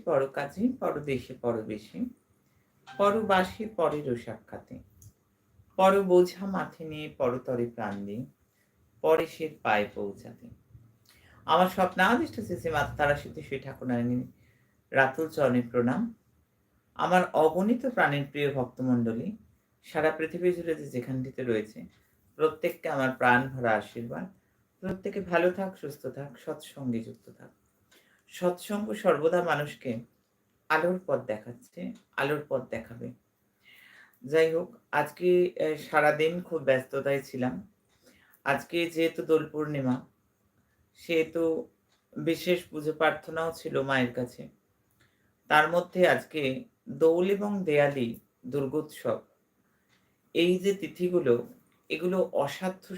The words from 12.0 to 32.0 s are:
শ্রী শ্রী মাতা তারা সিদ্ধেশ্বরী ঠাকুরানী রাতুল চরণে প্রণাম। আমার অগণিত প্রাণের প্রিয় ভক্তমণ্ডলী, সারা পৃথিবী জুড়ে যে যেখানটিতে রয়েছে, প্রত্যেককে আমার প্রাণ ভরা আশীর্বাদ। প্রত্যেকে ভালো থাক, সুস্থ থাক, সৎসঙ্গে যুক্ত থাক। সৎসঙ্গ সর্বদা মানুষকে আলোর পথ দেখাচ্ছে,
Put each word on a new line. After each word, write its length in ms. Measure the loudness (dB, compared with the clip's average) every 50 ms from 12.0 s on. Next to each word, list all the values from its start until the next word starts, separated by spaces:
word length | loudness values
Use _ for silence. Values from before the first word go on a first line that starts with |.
| 4 4 4 2 0 -4 -6 -10 -8
শ্রী 100 | -8 -8
শ্রী 120 | -6 -4 -2
মাতা 220 | 0 0 -2 -2 0
তারা 180 | 0 2 2 2 0
সিদ্ধেশ্বরী 380 | -4 -10 -14 -14 -10 -10 -10 -10 -10
ঠাকুরানী 520 | -12 -14 -8 -4 -2 -2 0 0 0 0 -2 -4 -6 -12 _ _ _ _ _ _ _ _ _ _ _
রাতুল 360 | 2 4 4 4 2 -2 -6 -4 0
চরণে 260 | 0 2 2 2 2 0 0
প্রণাম। 300 | 0 0 2 2 0 0 -2 -4 -6 -12 _ _ _ _ _ _ _ _ _ _ _ _ _ _ _ -4
আমার 240 | 0 2 4 4 2 4 4 4 4
অগণিত 400 | 4 4 2 2 2 0 0 -2 -2 2
প্রাণের 300 | 2 2 2 2 0 -2 -4
প্রিয় 180 | -4 -2 -2 0 0
ভক্তমণ্ডলী, 680 | -2 -4 -4 -6 -4 0 2 2 2 2 0 -2 -4 -6 -8 -10 -10 -16 _ _ _ _ _ _ _ _
সারা 240 | -6 -4 0 0 0 0
পৃথিবী 320 | -2 -4 -6 -4 0 0 0 0
জুড়ে 180 | 0 -2 -4 -4 -4
যে 60 | -6 -6 -6
যেখানটিতে 480 | -6 -4 -4 -4 -4 -4 -6 -8 -6 -2
রয়েছে, 360 | 0 0 0 -2 -4 -12 -18 -18 -18 _ _ _ _ _ _ _ _ _
প্রত্যেককে 500 | 0 0 0 0 -2 -4 -4 -4 -4 -6 -4 0
আমার 160 | 0 0 0 0 2
প্রাণ 200 | 4 6 6 6 4 0
ভরা 200 | -4 -2 0 2 2 0
আশীর্বাদ। 440 | -2 -6 -10 -10 -10 -8 -8 -10 -10 -12 -14 _ _ _ _ _ _ _ _ _ -8
প্রত্যেকে 360 | -8 -8 -6 -6 -8 -6 -6 -4 2
ভালো 180 | 2 4 4 4 2
থাক, 140 | 2 -4 -6 -6 -10
সুস্থ 220 | -12 -12 -10 -10 -12 -10 -10
থাক, 140 | -10 -12 -12 -14 -12 -10
সৎসঙ্গে 560 | -10 -10 -10 -12 -16 -14 -6 -4 -2 -2 -2 -4
যুক্ত 200 | -8 -14 -18 _ -20 -20
থাক। 140 | -20 -20 -20 _ _ _ _ _ _ _ _ _ _ _ _ _ _ _ _ -8
সৎসঙ্গ 540 | 0 0 0 0 0 -4 -6 -4 -4 -4 -6 -6 0 2
সর্বদা 360 | 2 2 4 2 2 2 2 2 2
মানুষকে 400 | 0 0 -2 -4 -8 -8 -6 -6 -6 -6 -8 -14 _ _ _ _ _ _ _ _ _ _ _ 0
আলোর 280 | 0 2 2 0 0 -2 -2
পথ 140 | -2 -2 -2 -2 -6
দেখাচ্ছে, 500 | -6 -6 -8 -14 -16 -16 -20 _ _ -12 -10 -10 -12 -14